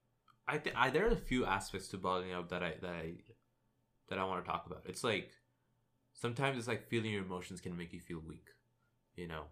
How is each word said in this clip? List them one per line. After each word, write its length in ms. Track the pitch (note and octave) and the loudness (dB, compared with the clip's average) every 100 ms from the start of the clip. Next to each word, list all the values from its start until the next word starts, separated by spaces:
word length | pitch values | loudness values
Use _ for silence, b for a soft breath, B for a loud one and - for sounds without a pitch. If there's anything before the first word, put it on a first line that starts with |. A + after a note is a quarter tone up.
| _ _ _ _ - | _ _ _ _ -2
I 120 | D3+ | -2
thi-, 120 | - A2+ | 0 4
I, 160 | C3 | 6
there 140 | C#3+ A3+ | 6 6
are 40 | |
a 40 | - | 4
few 280 | - B2+ G2+ | 4 4 4
aspects 420 | F#2+ - F#2+ - | 2 0 -6 -6
to 100 | F#2+ | -2
bottling 360 | F#2 F#2 F#2 | 2 2 0
up 160 | F2+ F2 | -4 -2
that 120 | F2+ | 0
I, 140 | F2 D#2 | 0 -2
that 100 | F2+ | -4
I, 220 | E2+ E2 - - - _ _ _ _ _ _ - | -4 -6 -8 -14 -20 _ _ _ _ _ _ -4
that 100 | F#2+ | 0
I 40 | F#2+ | 0
wanna 180 | F2+ | 0
talk 240 | E2+ D2+ - | 0 -2 -4
about. 160 | D#2 - | -8 -8
It's 180 | - | -2
like, 280 | B2 G2 - - _ _ _ _ _ _ _ | 2 2 0 -12 _ _ _ _ _ _ _
sometimes 420 | - A#2+ A#2+ C#3 B2+ | -4 -2 2 2 2
it's 120 | A#2 | 0
like 200 | A2 - | -2 0
feeling 240 | A#2 A2 | 0 2
your 100 | G2+ | 0
emotions 380 | F#2 F2+ F2 F2+ | -2 -4 -6 -8
can 140 | F#2 F2 | -6 -6
make 160 | E2+ | -6
you 80 | F2 | -10
feel 200 | - E2+ | -8 -8
weak, 300 | D#2+ - - - _ _ _ _ _ - | -8 -12 -18 -20 _ _ _ _ _ -8
you 120 | F2 | -6
know? 180 | D#2+ D2+ | -6 -6